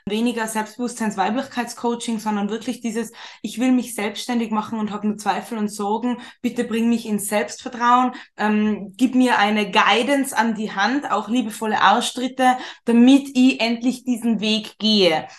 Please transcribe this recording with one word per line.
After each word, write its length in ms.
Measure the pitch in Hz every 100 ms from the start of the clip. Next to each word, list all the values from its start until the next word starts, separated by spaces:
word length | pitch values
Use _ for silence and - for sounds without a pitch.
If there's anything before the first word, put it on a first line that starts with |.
| 202
weniger 380 | 214 240 226 220
Selbstbewusstseins-Weiblichkeitscoaching, 1700 | 220 214 - 240 - 220 190 202 247 262 247 - - 240 240 233 220
sondern 280 | 214 208 202
wirklich 320 | 226 262 226
dieses, 300 | 233 220 226 - - -
ich 160 | 214 220
will 140 | 254
mich 220 | 254 - -
selbstständig 560 | 208 214 - 233 226
machen 260 | 214 - 220
und 140 | 208
hab 100 | 202
nur 140 | 214 214
Zweifel 420 | 202 185 - 226
und 80 | 208
Sorgen, 500 | 208 202 220 247 240 - -
bitte 200 | 240 240
bring 260 | 233 226 233
mich 180 | 233 220
ins 200 | 208 -
Selbstvertrauen, 840 | 214 - - 247 226 240 247 254 - - -
ähm, 560 | 214 214 214 202 202 -
gib 200 | 254 254
mir 220 | 247 220
eine 300 | 208 214 196
Guidance 680 | 208 196 214 254 277 262 -
an 180 | 226
die 160 | 202 214
Hand, 400 | 196 214 277 -
auch 180 | 202 214
liebevolle 520 | 254 214 - 220 -
Arschtritte, 760 | 185 233 240 247 254 262 254 254 - -
damit 460 | - 233 254 277 277 254
ich 240 | 254 -
endlich 440 | 226 233 247 -
diesen 340 | 254 233 233 196
Weg 380 | 214 214 214 -
gehe. 480 | 214 208 175 156 -